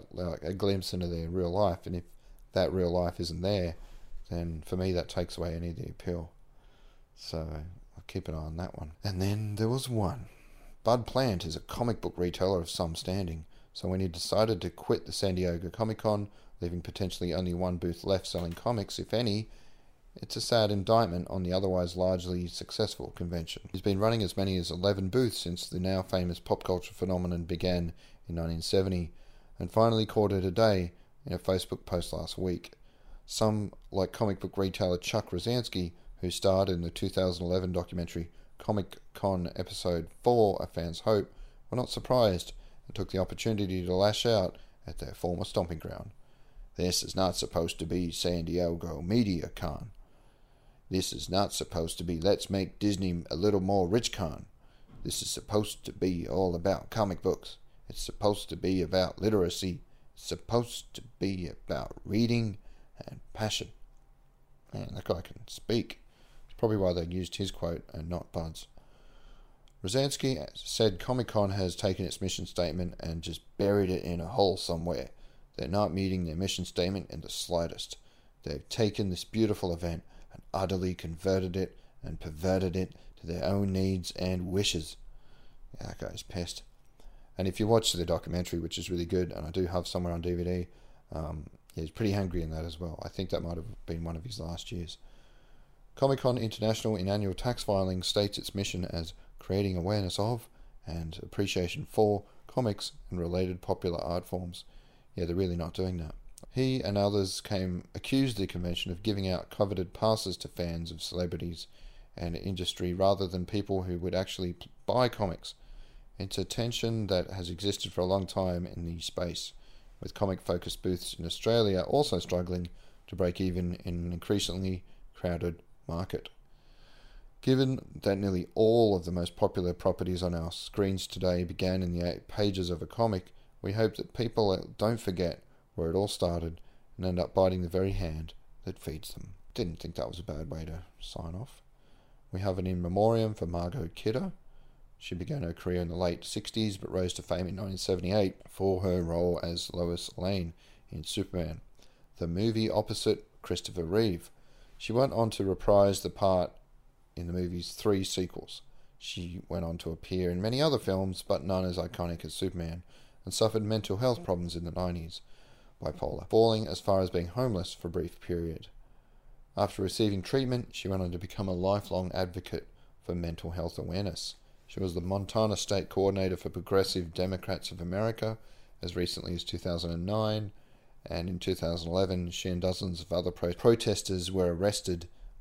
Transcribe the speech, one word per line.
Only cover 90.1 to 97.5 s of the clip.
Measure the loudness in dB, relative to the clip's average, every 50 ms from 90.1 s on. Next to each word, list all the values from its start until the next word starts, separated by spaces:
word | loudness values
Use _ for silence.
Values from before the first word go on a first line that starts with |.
| -2
on | -2
D | 0 0 0
V | 0 0
D, | 0 0 0 -2 -4 -10 -18 -20 -20 -20 -20 -16 -10
um, | -8 -6 -6 -4 -6 -8 -10 -12 -16 -20 -20 -12 -8
he's | -8 -8 -6
pretty | -2 0 2 2 2
angry | 2 0 0 0 -2 -2
in | -2
that | -4 -4 -4
as | -6 -6 -6
well. | -8 -8 -8 -8 -10
I | -8
think | -6 -6 -4 -2
that | -2 -2 -2
might | -2 -4
have | -6 -6 -8 -10 -12 -8
been | -8 -6 -4 -4
one | -6 -6
of | -6 -8
his | -8 -8 -8
last | -8 -8 -8 -8 -8 -8
years. | -8 -8 -8 -8 -10 -14 -18 -20 -20 -20 -20 -20 -20 -20 -20 -20 -20 -20 -20 -20 -20 -20 -20 -20 0
Comic-Con | 2 4 4 4 4 4 4 4
International | 4 0 -2 -2 2 2 2 2 2 2 0 0
in | 2 2 2
annual | 2 2 0 0 -2
tax | 0 0 -2